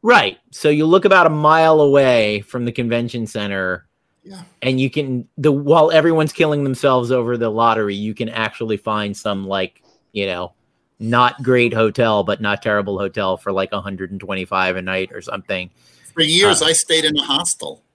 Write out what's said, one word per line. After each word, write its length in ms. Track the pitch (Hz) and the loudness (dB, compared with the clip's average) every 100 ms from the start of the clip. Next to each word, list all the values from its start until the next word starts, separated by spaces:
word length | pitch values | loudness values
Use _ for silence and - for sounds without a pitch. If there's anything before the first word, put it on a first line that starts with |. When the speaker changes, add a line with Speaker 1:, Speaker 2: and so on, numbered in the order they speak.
Speaker 1:
Right. 360 | 214 240 107 - _ | 6 4 4 -6 _
So 180 | - 156 | -2 0
you 160 | 151 156 | 2 4
look 180 | 185 | 4
about 220 | 196 190 170 | 6 6 4
a 40 | |
mile 500 | 151 151 160 160 156 | 4 4 6 6 6
away 600 | 147 139 131 123 107 104 | 6 6 6 4 2 -2
from 220 | 104 127 | -6 -6
the 80 | 120 | -6
convention 540 | 117 120 117 117 120 110 | -4 -2 -2 -4 -8 -8
center, 600 | 110 104 98 92 90 _ _ _ _ | -6 -6 -4 -4 -6 _ _ _ _
Speaker 2:
Yeah. 180 | - 190 175 _ | -20 -20 -20 _
Speaker 1:
and 180 | 127 131 | -4 -2
you 100 | 131 | -2
can, 380 | 151 139 127 - - | -2 -4 -6 -8 0
the, 140 | 147 | 0
while 380 | 139 143 165 156 | 2 2 4 4
everyone's 400 | 160 165 160 156 | 4 4 2 0
killing 320 | - 156 147 | 0 0 0
themselves 480 | 139 127 143 127 120 | -2 0 2 2 2
over 240 | 127 117 120 | 0 0 -2
the 140 | 113 | -2
lottery, 440 | 110 117 110 104 | 2 2 2 -2
you 180 | 98 107 | -4 -6
can 140 | 107 113 | -6 -8
actually 480 | 113 110 - 113 104 | -4 -4 -4 -6 -4
find 400 | - 107 104 98 | -4 -4 -4 -6
some, 300 | 107 98 98 | -6 -6 -4
like, 360 | 98 95 _ _ _ _ | -4 -4 _ _ _ _
you 140 | 107 98 | -8 -6
know, 260 | 90 90 _ _ _ _ _ | -6 -10 _ _ _ _ _
not 440 | 110 120 123 - | -2 2 2 0
great 300 | 127 127 120 | 0 2 2
hotel, 520 | 113 113 104 113 107 | 2 0 2 0 2
but 160 | 101 101 | 0 -4
not 220 | 107 101 | -2 -4
terrible 360 | 113 104 101 98 | -2 -2 -2 -6
hotel 380 | 98 110 95 92 | -6 -4 -4 -4
for, 160 | - | -4
like, 200 | 95 95 | -4 -4
a 80 | 101 | -6
hundred 300 | 95 95 92 | -8 -10 -10
and 100 | 98 | -12
twenty-five 560 | 95 95 92 95 92 92 | -8 -8 -4 -2 -2 -4
a 60 | |
night 280 | 92 95 95 | -4 -6 -6
or 80 | - | -10
something. 480 | - 101 - 95 90 _ _ _ - | -12 -12 -8 -8 -8 _ _ _ -16
Speaker 2:
For 80 | - | -4
years, 380 | 151 170 202 190 | 0 2 2 2
Speaker 1:
Uh, 40 | 156 | 0
Speaker 2:
I 60 | |
stayed 320 | 160 - 160 | 0 0 0
in 120 | 156 151 | 0 -4
a 60 | |
hostel 600 | 139 135 175 - - 135 _ | -4 -4 -4 -8 -10 -14 _